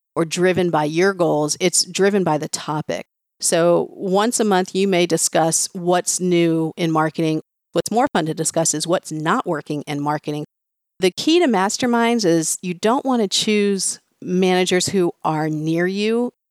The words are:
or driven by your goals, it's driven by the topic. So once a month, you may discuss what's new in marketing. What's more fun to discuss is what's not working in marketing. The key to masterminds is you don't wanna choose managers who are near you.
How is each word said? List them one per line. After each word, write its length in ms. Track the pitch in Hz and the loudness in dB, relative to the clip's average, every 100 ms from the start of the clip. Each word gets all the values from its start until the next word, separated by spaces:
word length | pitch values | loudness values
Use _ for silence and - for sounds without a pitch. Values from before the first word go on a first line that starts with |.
| _ - | _ -6
or 80 | |
driven 460 | 160 175 185 180 180 | -4 0 2 2 0
by 160 | 156 151 | 0 -2
your 280 | 160 190 | 0 0
goals, 440 | 185 160 151 151 - | 2 0 0 -2 0
it's 240 | 180 - | -2 -2
driven 400 | 180 180 196 208 | -4 0 2 2
by 140 | 170 151 | 0 -2
the 100 | 151 | -4
topic. 560 | - - 151 - 87 - _ _ - | -10 -6 -6 -4 -8 -10 _ _ -8
So 480 | - 170 175 170 - | -2 2 4 2 0
once 480 | - 190 190 226 - | -6 -2 0 0 0
a 60 | 214 | 2
month, 280 | 185 185 | 2 0
you 140 | 190 196 | 0 2
may 180 | 175 175 | 2 2
discuss 640 | 165 - 170 160 160 - | 0 0 2 2 0 -4
what's 480 | 190 175 180 - - | -4 0 0 0 -2
new 500 | 180 170 165 160 160 - | 2 2 4 2 -2 -2
in 140 | 165 | -2
marketing. 500 | 160 160 - 160 156 - _ _ | 0 0 0 -2 -2 -6 _ _
What's 180 | - - | -4 0
more 160 | 220 277 | 0 2
fun 120 | - 160 | 0 -2
to 60 | |
discuss 400 | 156 156 165 147 | -4 -2 0 -2
is 140 | 151 160 | -2 -2
what's 240 | 180 - | -2 -2
not 340 | 156 156 233 185 | -6 -2 -2 -2
working 360 | 151 - 147 | -6 -6 -8
in 180 | - 143 | -6 -4
marketing. 460 | 147 151 - 151 147 _ _ _ _ - | -2 -4 -4 -8 -10 _ _ _ _ -2
The 120 | 185 | -2
key 280 | - 311 339 | 0 2 4
to 80 | 311 | 4
masterminds 760 | 196 196 - 247 233 233 240 | 2 0 0 0 2 2 2
is 340 | 185 165 156 - | 2 2 0 -4
you 120 | 180 | -6
don't 320 | 175 214 269 269 | -2 0 0 0
wanna 220 | 247 202 | 0 0
choose 720 | - - 208 202 190 - - _ _ | 0 0 2 2 0 -4 -8 _ _
managers 680 | - 180 185 185 185 180 - | -2 2 2 2 2 0 0
who 240 | 196 170 - | 0 0 -2
are 240 | 165 156 156 | -4 -2 -2
near 400 | 151 156 165 180 | -2 -2 0 0
you. 420 | 196 214 233 247 _ _ | -2 -2 -2 -4 _ _